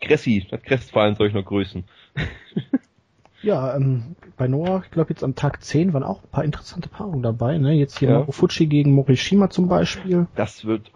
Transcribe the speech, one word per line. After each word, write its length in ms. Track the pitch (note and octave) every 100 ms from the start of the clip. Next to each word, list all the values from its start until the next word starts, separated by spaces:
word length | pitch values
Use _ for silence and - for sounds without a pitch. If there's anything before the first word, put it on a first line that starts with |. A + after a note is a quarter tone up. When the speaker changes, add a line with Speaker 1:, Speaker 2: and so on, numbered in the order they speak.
Speaker 1:
Gressi, 460 | - D3 C3+ G#2 F#2
das 120 | -
Crestfallen 540 | - C3 - A#2 G#2 G#2
soll 120 | G#2
ich 60 |
noch 100 | G#2
grüßen. 400 | F#2 G2+ F#2+ F#2 F#2 _ _
<laughs> 100 | - - - - - - C4 - _ _ _ _ _
Speaker 2:
Ja, 340 | G#3 E3 C3 C#3
ähm, 400 | C3+ B2+ A#2+ F3 - -
bei 100 | B2+
Noah, 320 | C#3 F3 F#3 -
ich 40 |
glaub 200 | E3+ D#3
jetzt 120 | D#3+
am 120 | C3+
Tag 280 | C3 C#3+ -
zehn 300 | - C#3+ F#3
waren 100 | C#3
auch 200 | C3+ -
ein 60 | -
paar 120 | -
interessante 440 | D3+ - - F3 -
Paarungen 340 | - G#3 D3
dabei, 360 | A#2+ A#2 B2 D#3+
ne? 160 | C#3
Jetzt 240 | D#3 C#3 -
hier 100 | C3
Speaker 1:
Ja. 100 | B2
Speaker 2:
Marufuji 440 | D3 - F3 - D#3+
gegen 260 | D3 D3
Morishima 560 | C#3 C3+ B2 - G3 F#3+
zum 180 | - F3+
Beispiel. 600 | F3 E3+ - F#3+ F3 E3+
Speaker 1:
Das 300 | - G#2+ -
wird, 240 | G#2+ A2 G#2+